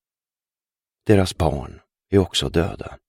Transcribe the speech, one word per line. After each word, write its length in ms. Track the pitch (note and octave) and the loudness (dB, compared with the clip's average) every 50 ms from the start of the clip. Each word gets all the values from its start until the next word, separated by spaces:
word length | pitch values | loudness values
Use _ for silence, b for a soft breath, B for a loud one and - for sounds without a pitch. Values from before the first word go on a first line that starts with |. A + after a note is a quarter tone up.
| _ _ _ _ _ _ _ _ _ _ _ _ _ _ _ _ _ _ _ _ _ | _ _ _ _ _ _ _ _ _ _ _ _ _ _ _ _ _ _ _ _ _
Deras 320 | - G#2+ G2 F#2 F2+ - - | 2 4 4 2 0 -2 -2
barn 440 | F2 D#2 C2+ C#2+ B1+ - - - _ _ _ _ _ _ | -2 -2 -2 -2 -6 -10 -16 -20 _ _ _ _ _ _
är 80 | - G2 | 0 0
också 320 | F#2 - - - D2 C2+ | 2 0 -2 -4 -4 -2
döda. 480 | - - - G2+ - - - - - - _ | 0 0 0 -2 -4 -10 -14 -16 -18 -20 _